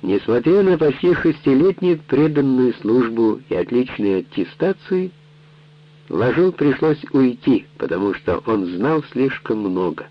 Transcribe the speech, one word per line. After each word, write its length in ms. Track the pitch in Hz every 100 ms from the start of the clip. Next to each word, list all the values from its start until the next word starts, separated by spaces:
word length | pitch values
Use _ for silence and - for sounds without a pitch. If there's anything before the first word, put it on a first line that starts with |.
Несмотря 600 | 85 98 - 120 139 190
на 160 | 196 170
почти 340 | 156 131 175
шестилетнюю 840 | 175 165 156 - 135 185 185 180 160 156
преданную 680 | 131 156 147 139 127 127
службу 640 | 110 104 123 117 113 113 - -
и 60 |
отличные 640 | 92 90 120 127 - 101 95
аттестации, 920 | - - 90 - 175 190 - 185 185 - _ - - - - - - - -
Лажу 440 | 78 120 120 185
пришлось 520 | 175 147 131 156 151 -
уйти, 540 | 139 127 120 - 113 - -
потому 380 | - 85 101
что 280 | - - 87 -
он 200 | 110 90
знал 360 | 87 127 156 143
слишком 480 | 120 135 - - 110
много. 480 | 101 90 90 76 -